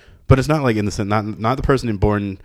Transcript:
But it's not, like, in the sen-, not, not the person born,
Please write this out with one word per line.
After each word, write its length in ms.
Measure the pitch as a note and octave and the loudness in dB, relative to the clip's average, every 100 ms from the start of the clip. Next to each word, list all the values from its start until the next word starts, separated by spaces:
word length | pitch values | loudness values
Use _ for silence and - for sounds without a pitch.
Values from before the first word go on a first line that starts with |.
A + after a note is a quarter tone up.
| - - - | -20 -6 2
But 100 | C3+ | 4
it's 100 | B2+ | 4
not, 140 | D#3 | 0
like, 140 | C3 A2 | 0 0
in 80 | |
the 60 | G2+ | -2
sen-, 160 | - G2+ | -4 -2
not, 160 | G#2+ G#2+ G#2 | -2 -2 -4
not 180 | A2 C3+ | -4 -2
the 60 | |
person 320 | C3+ C3 A#2+ G2+ | 0 0 0 0
born, 420 | G#2 G#2 G2+ F#2 | 0 0 -2 -8